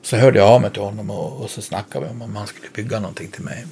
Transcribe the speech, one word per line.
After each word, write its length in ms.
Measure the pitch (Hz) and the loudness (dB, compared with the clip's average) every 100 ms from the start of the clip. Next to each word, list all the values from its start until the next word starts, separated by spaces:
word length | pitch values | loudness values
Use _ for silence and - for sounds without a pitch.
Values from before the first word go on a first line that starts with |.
Så 160 | - 110 | -2 4
hörde 220 | 131 101 | 6 8
jag 80 | 101 | 8
av 140 | 123 | 8
mig 100 | 104 | 4
till 100 | 104 | -4
honom 280 | 101 107 101 | -6 -6 -8
och, 320 | 101 - 131 | -6 -8 -8
och 60 | 110 | -10
så 120 | - | -10
snackade 440 | - 95 - - 139 | -8 -8 -8 -8 -8
vi 60 | |
om 100 | 117 | -10
att 80 | 113 | -10
man 180 | 104 101 | -10 -12
skulle 200 | - - | -14 -14
bygga 260 | - 113 113 | -10 -6 -6
någonting 280 | 95 - 82 | -6 -10 -14
till 160 | - | -12
mig. 220 | - - 156 | -12 -12 -12